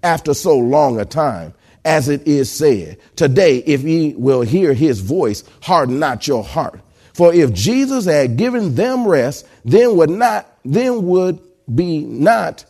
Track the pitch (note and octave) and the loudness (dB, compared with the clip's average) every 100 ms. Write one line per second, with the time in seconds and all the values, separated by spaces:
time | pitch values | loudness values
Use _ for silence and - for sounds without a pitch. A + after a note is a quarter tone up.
0 | - E3+ - C#3 F3+ C#3+ A#2+ C#3+ D3 A#2 | -2 -2 -2 -4 2 2 2 2 2 0
1 | G#2 C#3+ D3 G2+ D#2+ - _ _ D#3+ D#3+ | -6 -2 -2 -4 -12 -18 _ _ -2 0
2 | C3 C#3+ C#3+ D3 C3 - D3+ A2+ D#2+ E2 | 0 -4 0 0 0 0 0 0 -4 -16
3 | _ - D#3 C3 F#3 B2+ A#2+ C#3+ C#3+ D#3+ | _ -2 0 4 4 2 0 -2 0 0
4 | D#3 - B2 C3 A#2 E3 F3 B2 D3+ A2+ | 0 -2 0 0 0 0 0 2 0 0
5 | F#2+ D#3+ C3 G#2 - _ - F3+ C3 B2+ | -2 -2 -2 -4 -12 _ -2 0 0 -2
6 | D3+ A#2+ - B2+ G#2 - D3+ - _ _ | -4 -4 -4 -4 -4 -8 -8 -10 _ _
7 | _ - E3+ E3+ D3 F#2 A2 B3 C4+ C4+ | _ 2 4 6 2 2 0 0 0 -2
8 | F#3 D3+ C3 A#2 A#3 B3 G3+ C3 A3+ B3+ | 0 2 0 0 -2 -2 -2 -2 -2 -2
9 | A3+ D#3+ B2 D3 - _ A2+ F3 B3 G3 | 0 2 0 -4 -16 _ 2 4 4 4
10 | D#3 F#3 A#3+ G#3+ - _ B2+ E3 B3+ B3 | 2 2 0 -2 -8 _ -4 -2 0 -2
11 | F3 F3+ F#3 E3+ _ _ - A#2+ F3+ D#3+ | 0 0 0 -4 _ _ -6 -4 -2 -4
12 | B2+ A#2 D#3+ A3+ F3+ - - | -6 -2 0 2 -2 -10 -20